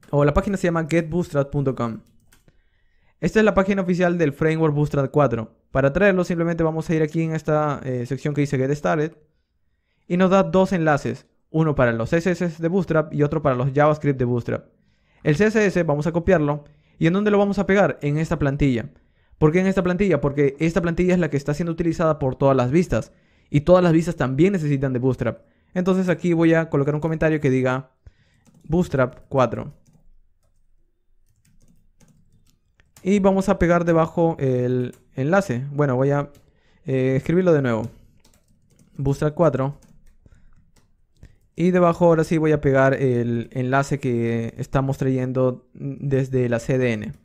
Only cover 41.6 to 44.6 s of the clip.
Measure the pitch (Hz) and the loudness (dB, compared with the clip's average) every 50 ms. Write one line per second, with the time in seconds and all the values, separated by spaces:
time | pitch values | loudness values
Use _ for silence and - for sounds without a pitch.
41.6 | 165 185 180 180 175 170 165 - 175 170 165 160 156 156 180 160 156 156 151 147 | 0 2 4 4 4 2 2 4 4 4 4 4 2 0 0 0 2 2 0 2
42.6 | 147 143 135 135 135 135 135 - 139 131 123 120 117 117 117 117 113 - - 135 | 2 2 2 4 4 4 2 2 0 0 0 0 -2 -2 -2 -4 -6 -8 -8 -6
43.6 | 127 127 131 139 139 - 147 139 - 131 120 117 117 117 117 117 113 113 - - | -4 -2 0 -2 -2 -2 -4 -6 -4 -4 -2 -2 -2 -2 -2 -4 -6 -8 -10 -10